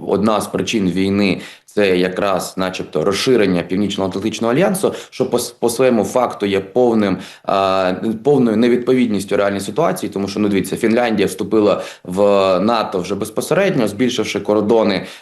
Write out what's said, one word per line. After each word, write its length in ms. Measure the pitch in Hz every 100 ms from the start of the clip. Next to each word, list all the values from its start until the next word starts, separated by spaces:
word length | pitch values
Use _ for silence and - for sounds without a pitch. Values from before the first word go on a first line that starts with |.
| -
одна 320 | 98 107 107
з 60 | 90
причин 440 | 95 92 113 95
війни — 500 | 87 95 101 101 87 - - _
це 300 | - 101 90
якраз, 580 | 92 92 101 92 - -
начебто, 480 | 95 90 90 -
розширення 580 | 87 98 - 123 98 87
Північно-Атлантичного 920 | 85 92 101 101 95 95 107 - 113
альянсу, 420 | 131 196 196 120 - -
що 200 | - 123
по 80 | 117
с-, 160 | - -
по 100 | 120
своєму 340 | 117 131 117
факту 420 | 95 127 120 - 101
є 140 | 95
повним, 580 | 95 123 123 113 101 92 - -
а, 480 | - 98 98 95 92 92 110 110
повною 320 | 139 143 120 107
невідповідністю 800 | 120 120 - 131 117 104 95 101
реальній 240 | 101 101
ситуації, 500 | 98 104 165 - 101
тому 180 | 98 98
що, 120 | 101
ну, 80 | 104
дивіться, 280 | 98 - 87
Фінляндія 500 | 113 117 120 107 92
вступила 560 | - 98 110 104 87 - -
в 180 | - 92 101 101 95 90
нато 380 | 104 117 104 98
вже 160 | 85
безпосередньо, 720 | 101 110 - 123 165 196 143 107
збільшивши 520 | 101 123 110 104 101
кордони, 640 | - 104 104 113 104 92 - -